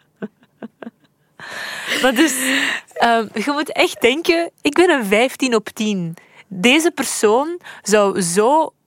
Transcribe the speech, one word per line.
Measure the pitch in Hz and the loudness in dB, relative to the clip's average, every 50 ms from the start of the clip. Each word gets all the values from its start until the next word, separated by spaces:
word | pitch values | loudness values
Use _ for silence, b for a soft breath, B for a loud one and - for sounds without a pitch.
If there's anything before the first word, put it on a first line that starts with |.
| _ _ _ _ 226 208 _ _ _ _ _ _ 233 - _ _ - 233 - _ _ _ _ _ _ _ _ - B B B B B B B B B B B - | _ _ _ _ -16 -16 _ _ _ _ _ _ -20 -20 _ _ -18 -18 -18 _ _ _ _ _ _ _ _ -20 B B B B B B B B B B B 0
Maar | - 262 240 | 0 0 2
dus, | 226 330 302 262 254 262 262 269 269 277 B B B B B - | 2 2 2 0 -2 -4 -2 -2 -2 -2 B B B B B -6
ehm, | - - 233 233 226 220 202 - | -2 0 2 2 2 0 -2 -6
je | 226 196 294 | -6 -4 -4
moet | 285 294 311 - | -2 -4 -4 -4
echt | - - 311 349 - - | -2 0 0 0 0 2
denken, | - 233 262 320 339 - 330 339 339 339 - _ | 2 2 2 2 0 0 0 0 0 -4 -6 _
"Ik | - 294 294 | -4 -2 2
ben | - 349 359 | 4 4 4
een | 311 269 220 | 4 2 0
vijftien | 196 208 208 247 262 - - 269 254 233 | 2 2 2 2 2 0 -2 -2 0 0
op | 214 214 - | 0 -2 -2
tien." | - - 220 214 208 190 170 165 165 - B B B B B B | -6 -4 -2 -2 -2 -2 -4 -6 -8 -12 B B B B B B
Deze | 190 185 180 240 269 320 320 349 | -6 0 2 4 4 4 4 0
persoon | - - 262 - - - - 208 214 247 285 330 349 359 B B B B | -2 -2 -6 -6 -4 0 2 2 2 2 0 -2 -6 -10 B B B B
zou | B - 208 214 202 196 - - | B 0 2 2 4 2 2 -2
zo, | 185 170 170 202 208 240 294 320 311 - - _ _ | -4 -2 0 2 2 4 4 2 0 -2 -6 _ _